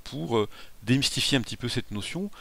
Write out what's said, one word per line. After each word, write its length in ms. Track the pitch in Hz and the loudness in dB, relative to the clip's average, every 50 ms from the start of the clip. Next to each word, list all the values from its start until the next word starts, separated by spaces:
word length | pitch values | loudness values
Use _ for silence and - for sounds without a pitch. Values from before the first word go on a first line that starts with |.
| - | -6
pour, 320 | - - 143 165 160 117 110 | -8 -8 -6 -2 2 4 4
euh, 120 | 104 - - - - - - - | 4 2 -2 -8 -14 -14 -14 -4
démystifier 560 | - 107 127 139 135 - - 123 - - 147 135 | 2 4 4 6 4 2 0 0 2 4 4 2
un 40 | |
petit 160 | 110 - 117 - | 2 0 -4 -4
peu 100 | - 120 | -4 -2
cette 220 | - 117 107 - | -2 -2 -2 -2
notion 400 | 107 104 98 - - 170 196 202 - - | -4 -4 -4 -4 -4 -4 -4 -6 -6 -10